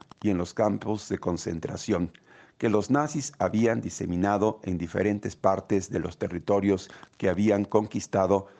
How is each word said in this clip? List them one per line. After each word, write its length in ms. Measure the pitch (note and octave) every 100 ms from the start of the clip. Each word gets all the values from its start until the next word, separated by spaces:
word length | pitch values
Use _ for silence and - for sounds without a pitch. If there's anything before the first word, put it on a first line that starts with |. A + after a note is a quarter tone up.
| - -
y 80 | G#2
en 80 | F#2
los 160 | F2
campos 560 | - G#2+ G#2 - G#2+ -
de 80 | F#2+
concentración, 960 | - E2+ G2+ E2 - D#2+ - F#2+ F2 - _ - - -
que 100 | A2+
los 220 | G#2 G2+
nazis 420 | C#3 D3+ D3+ C3+ -
habían 420 | F#2 G#2 A2+ A2+
diseminado 800 | G#2+ - F#2 F2+ G2 G2+ G#2+ -
en 120 | - F2+
diferentes 580 | E2+ G2 G2+ G#2 G2
partes 540 | - G2 F#2+ - G2+ -
de 100 | F2+
los 200 | E2 -
territorios 720 | - F2 - G2+ G2 F#2+ - - - -
que 140 | G2+
habían 340 | F2 G#2+ G2+
conquistado 840 | G2+ G#2+ G#2+ G#2 - G2+ F#2+ G2 G2 -